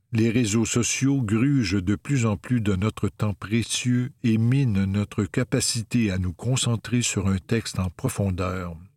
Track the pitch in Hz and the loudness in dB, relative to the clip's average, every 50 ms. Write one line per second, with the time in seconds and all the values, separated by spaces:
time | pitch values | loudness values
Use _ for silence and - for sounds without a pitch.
0 | _ _ - 113 110 117 104 127 123 101 101 117 110 107 - 123 110 - - - | _ _ 0 2 2 4 4 2 2 2 2 2 2 2 2 0 0 0 0 0
1 | 127 135 139 139 123 98 110 110 123 143 143 135 113 87 95 101 90 95 104 - | 0 2 2 2 2 2 2 2 2 4 4 2 2 2 0 0 2 0 -2 -2
2 | - - 143 131 117 113 101 - - - 123 120 104 104 98 90 101 110 - - | -2 -2 0 0 2 0 0 -2 -2 -2 -2 0 2 0 0 2 0 -2 -2 -2
3 | - 101 - - 110 107 95 - - 95 110 117 107 - - - - 123 123 123 | -4 -4 -2 -2 -2 -4 -4 -4 -6 -2 -2 -2 -2 -2 -4 -4 0 0 0 0
4 | 123 127 - _ - 117 110 110 113 117 131 139 139 120 101 95 98 95 95 104 | 0 -4 -6 _ 0 0 2 2 2 2 2 2 2 2 2 2 0 2 0 0
5 | 101 - - - 104 - - 131 123 - - 127 - - - 120 107 - - 123 | -2 -2 -2 -2 -4 -2 0 -2 -2 0 0 0 0 -2 -2 -4 -4 -2 0 0
6 | 113 101 92 92 90 90 82 - - 120 131 123 - 120 117 107 - - 123 123 | 2 2 0 -2 -2 -4 -4 -4 -4 -2 -2 0 0 0 -2 -2 -2 -2 -2 -2
7 | 117 - - 104 92 95 95 95 - - 120 113 - - - - 95 90 - - | 0 0 -2 0 0 0 0 0 0 -2 -2 -2 -2 -4 -4 -4 -4 -4 -4 -4
8 | - - - - 101 98 90 87 90 92 92 92 90 87 85 82 90 98 _ | -6 -4 -2 -2 -2 0 0 -2 -2 -4 -4 -4 -6 -8 -10 -12 -16 -20 _